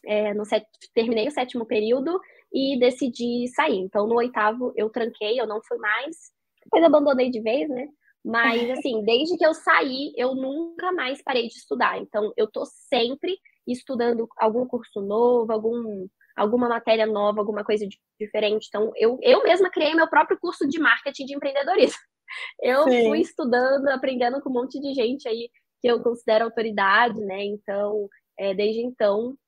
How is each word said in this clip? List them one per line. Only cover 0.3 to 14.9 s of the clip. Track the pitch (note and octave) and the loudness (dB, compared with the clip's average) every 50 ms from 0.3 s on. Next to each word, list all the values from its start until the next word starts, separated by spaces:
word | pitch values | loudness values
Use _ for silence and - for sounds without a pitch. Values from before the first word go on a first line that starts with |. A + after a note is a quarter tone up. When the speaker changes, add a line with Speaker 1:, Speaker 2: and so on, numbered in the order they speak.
| G#3 | -2
Speaker 1:
no | G#3 G#3+ | -4 -4
sét-, | G#3 A3+ G#3+ G#3+ _ _ _ - _ _ | -2 -2 -4 -4 _ _ _ -20 _ _
terminei | A#3+ A3+ A#3 A#3 A3 A3 | 0 0 2 0 0 0
o | C#4+ | -2
sétimo | D4 - B3+ B3+ - B3 A3 | -2 -4 -6 -4 -4 -8 -4
período | A3+ B3 G#3+ G#3+ A3 B3 C4+ C4 D#4 F4 F#4+ - _ _ _ _ _ - | -2 -2 -2 2 2 0 0 0 -2 -4 -4 -6 _ _ _ _ _ -4
e | C4 C4+ C4+ C#4 B3 | -2 0 0 2 2
decidi | B3 B3 C4 - D4 B3 A#3+ - A#3+ A#3+ A#3+ A#3+ A#3+ B3 - | 2 2 2 0 -4 -4 -4 -4 -4 -4 -2 -4 -4 -4 -2
sair. | - D4 D#4+ A#3 | 0 0 0 0
Então, | F#3 F#3 F#3+ - G#3 G#3 | -2 -4 -2 -2 -2 0
no | A3+ A#3 | 2 2
oitavo, | A#3+ A#3+ B3 B3 A3 G#3 G#3+ A3 B3 B3 B3 - | 0 0 0 -2 0 0 0 0 -2 -6 -4 -2
eu | - A3 A3 | -4 -4 -2
tranquei, | - B3 A3+ A#3 - - G#3+ G#3 A#3+ B3+ | -2 -4 -6 -6 -6 -6 -2 -2 0 -2
eu | A3+ | -2
não | A3 G#3 A3+ - | -4 -6 -8 -8
fui | _ A#3+ | _ -8
mais. | A#3 A#3 G#3 G#3+ A#3 C4 D#4 E4+ - - - _ _ _ _ _ _ _ | -6 -2 -2 -2 -2 -4 -8 -12 -16 -20 -20 _ _ _ _ _ _ _
Depois | - - E4 E4 | 0 4 6 6
abandonei | D#4+ C#4+ D4+ C#4+ C#4+ C4+ B3+ B3 B3 | 8 6 6 4 4 2 2 2 0
de | B3+ A3 | 0 -2
vez, | A3 A3 A#3 C#4+ D#4 D4+ | -2 -2 0 0 -2 -4
né? | B3+ A#3+ C#4 D4 _ _ _ _ _ _ _ | -6 -8 -8 -12 _ _ _ _ _ _ _
Mas, | G#3+ A3+ A#3 A#3 A#3 A#3 A#3 A#3+ A#3+ | -4 0 2 2 2 2 2 0 -2
Speaker 2:
<laughs> | |
Speaker 1:
assim, | B3+ - - C#4+ A#3 A3 G#3 | -4 -4 -4 -4 -4 -2 0
desde | A3 A#3 B3 D#4 F4 F4+ | 2 2 2 0 -2 0
que | - E4+ | 2 2
eu | D#4 D#4+ | 2 2
saí, | D#4+ - F4 E4 E4 D#4+ C#4 B3+ C4 C#4+ D4+ - | 2 0 2 2 2 2 0 -4 -6 -8 -8 -4
eu | - A#3+ C4 C4 | -2 -2 -2 -2
nunca | C4 C4 C4 C#4 D#4 E4+ E4+ E4+ - F4+ F#4 | -4 -6 -6 -6 -6 -8 -8 -10 -6 -4 -4
mais | F#4 E4+ C4 B3+ C#4 C#4 _ | -4 -2 -4 -6 -6 -6 _
parei | - C4+ B3 A3+ | -4 -2 -2 -4
de | A3+ - | -4 -10
estudar. | - - _ C#4+ B3 A3+ F3+ F3+ F#3+ | -18 -8 _ -2 0 0 -2 -2 -4
Então, | G3+ _ - G#3+ G#3+ G#3 - | -10 _ -4 -4 -4 -4 -2
eu | - G#3+ G#3+ | -2 -2 -2
tô | - - C#4+ | -2 -10 -10
sempre | - - - - - C#4 A#3+ A#3 A#3+ C#4 - - F4+ F#4+ - _ _ _ _ _ | -10 -12 -20 -6 -2 0 0 0 0 -4 -6 -6 -6 -6 -8 _ _ _ _ _
estudando | - B3 B3 - - C4+ A#3 A#3+ A#3+ A#3 A3 A3+ A3+ - | -8 -8 -8 -6 -8 -4 -2 0 0 0 -2 -4 -8 -2
algum | - A3+ A3 G#3+ A#3+ B3+ | 0 0 2 2 0 -2
curso | B3+ - A#3 A#3 - | -2 -6 -8 -8 -8